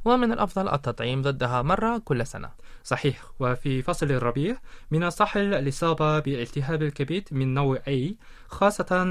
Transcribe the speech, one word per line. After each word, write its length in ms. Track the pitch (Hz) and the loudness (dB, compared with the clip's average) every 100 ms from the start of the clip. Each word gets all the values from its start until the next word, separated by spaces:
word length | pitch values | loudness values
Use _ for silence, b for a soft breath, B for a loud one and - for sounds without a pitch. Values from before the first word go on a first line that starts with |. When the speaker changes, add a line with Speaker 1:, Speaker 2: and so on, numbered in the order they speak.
Speaker 1:
ومن 280 | 233 247 233 | 2 4 4
الأفضل 360 | - 202 196 196 | 2 0 0 -2
التطعيم 540 | 139 127 117 117 131 | -2 -2 -4 -2 0
ضدها 400 | 139 131 127 123 | 0 0 0 0
مرة 400 | 139 196 226 233 | 2 2 2 -2
كل 220 | - 127 113 | 0 -2 -2
سنة. 240 | 95 90 - b b | -8 -12 -14 b b
Speaker 2:
صحيح، 380 | - 127 143 - - - | -4 0 0 -2 -8 -4
وفي 420 | 123 123 143 131 | -2 0 0 -2
فصل 240 | 131 170 147 | -2 0 0
الربيع 500 | 131 120 123 170 262 B B B | 2 0 0 -2 -2 B B B
من 140 | 156 | 0
السهل 500 | 175 - 208 208 202 | 0 2 2 2 2
الإصابة 640 | 175 139 139 165 156 151 151 | 2 0 0 0 4 4 2
بالتهاب 640 | 143 135 120 143 139 160 | 0 -2 -4 -4 -2 0
الكبد 460 | 151 - 139 180 - | 0 -2 -2 -2 -2
من 240 | 135 131 | -2 0
نوع 240 | 135 139 131 | 2 2 0
A، 360 | - 135 147 220 b b b | 0 0 0 -4 b b b
خاصة 380 | - 202 202 - 185 185 | 2 4 4 2 2 2